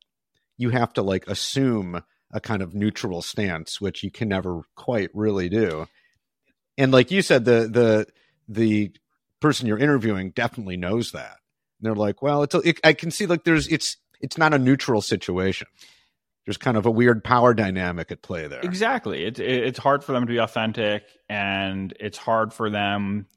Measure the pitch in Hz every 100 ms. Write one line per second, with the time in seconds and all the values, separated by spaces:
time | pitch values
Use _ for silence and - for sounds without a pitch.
0 | _ _ _ _ _ - 120 123 117 -
1 | 98 95 - 98 - 135 135 113 92 87
2 | - _ _ 107 - 107 92 101 104 -
3 | 113 87 - - 101 82 80 - 98 -
4 | 98 - 113 95 92 87 - - - 120
5 | 95 101 107 98 90 104 104 78 80 _
6 | _ _ _ _ _ _ _ - 131 131
7 | 123 190 170 143 113 117 113 117 117 107
8 | 104 _ _ _ - 107 113 107 101 -
9 | _ _ _ _ 151 135 123 104 147 143
10 | 110 98 95 104 120 - 98 90 90 110
11 | 113 76 60 - _ _ _ _ 110 104
12 | 104 101 139 147 143 175 170 160 160 156
13 | 165 - 202 170 175 160 135 151 - -
14 | _ _ 139 - 156 147 127 135 - 113
15 | - 101 - 90 92 92 - _ - _
16 | _ _ _ _ - 104 - 113 110 113
17 | 123 117 - 123 123 113 101 92 90 87
18 | 82 87 - 90 78 71 180 185 226 254
19 | - 76 90 123 104 127 120 127 139 139
20 | 143 131 123 117 113 - 110 110 104 104
21 | - _ - 104 98 98 98 95 95 -
22 | 104 - - 113 110 - 110 104 101 101
23 | 101 104 104